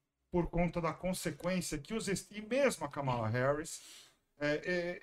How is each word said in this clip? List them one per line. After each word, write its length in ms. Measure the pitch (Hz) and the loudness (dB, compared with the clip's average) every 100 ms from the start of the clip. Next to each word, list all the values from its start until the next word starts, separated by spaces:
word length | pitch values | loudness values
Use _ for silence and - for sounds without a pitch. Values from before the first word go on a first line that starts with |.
| _ _ - | _ _ -2
por 160 | 175 165 | 0 2
conta 340 | 165 175 170 | 2 2 2
da 100 | 160 | -2
consequência 840 | - 180 180 170 139 175 185 - 147 | -2 -2 -2 -2 -2 -2 -2 -2 -4
que 160 | - | -4
os 140 | 220 190 | -4 0
est-, 220 | 190 - 208 | -2 -4 -12
e 60 | |
mesmo 440 | 214 254 269 - 143 | -2 4 4 2 -4
a 40 | |
Kamala 380 | 151 139 120 110 | -2 0 2 2
Harris, 520 | 123 131 147 165 - - - - _ _ - | 2 4 2 -2 -8 -12 -20 -20 _ _ -2
é, 220 | 147 147 180 | 0 0 2
é, 340 | 180 175 175 | 0 0 -2